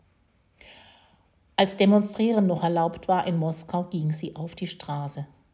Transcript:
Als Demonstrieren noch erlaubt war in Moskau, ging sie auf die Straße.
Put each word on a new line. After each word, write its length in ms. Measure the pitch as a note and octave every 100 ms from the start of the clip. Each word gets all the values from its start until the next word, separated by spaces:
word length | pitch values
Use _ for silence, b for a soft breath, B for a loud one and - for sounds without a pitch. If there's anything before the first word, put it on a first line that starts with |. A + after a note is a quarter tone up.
| _ _ _ _ _ _ B B B B B B B _ _ -
Als 180 | G3 -
Demonstrieren 720 | G3 G#3 G#3 - A3 A3 F#3+
noch 160 | E3
erlaubt 460 | E3+ E3+ E3 - -
war 180 | F#3 -
in 80 | E3
Moskau, 480 | D#3+ D#3+ - F3
ging 300 | F3+ F3 D#3
sie 240 | D#3 - -
auf 180 | E3 -
die 120 | F3+
Straße. 600 | - - D3 C#3+ C#3+ C#3+ _ _